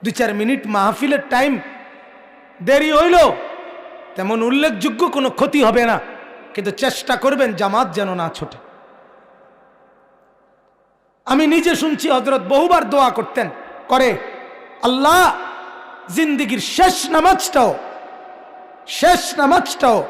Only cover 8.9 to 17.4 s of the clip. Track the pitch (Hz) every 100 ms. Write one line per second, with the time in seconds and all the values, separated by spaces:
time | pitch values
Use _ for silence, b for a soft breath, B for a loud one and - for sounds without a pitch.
8.9 | - _ - _ _ _ _ _ _ _
9.9 | _ _ _ _ _ _ _ _ _ _
10.9 | _ _ _ - 262 311 330 330 320 320
11.9 | 302 320 262 247 269 185 277 349 349 254
12.9 | 285 254 - 214 - 202 - - - -
13.9 | 262 254 185 - - - - - - 233
14.9 | 254 285 349 349 - - - - - -
15.9 | - - 180 311 277 240 233 - - 370
16.9 | 359 277 330 311 370